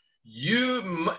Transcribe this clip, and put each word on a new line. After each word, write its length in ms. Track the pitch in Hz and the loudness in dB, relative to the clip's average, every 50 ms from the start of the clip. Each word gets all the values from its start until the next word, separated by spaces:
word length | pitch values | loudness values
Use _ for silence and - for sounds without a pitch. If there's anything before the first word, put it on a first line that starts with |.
| _ _ _ _ _ | _ _ _ _ _
you 580 | 113 110 113 131 175 220 247 254 254 254 247 | -18 -12 -6 -2 2 2 4 4 2 2 0
m-, 280 | 190 190 175 165 165 185 - | -2 -2 -2 -2 0 -2 -2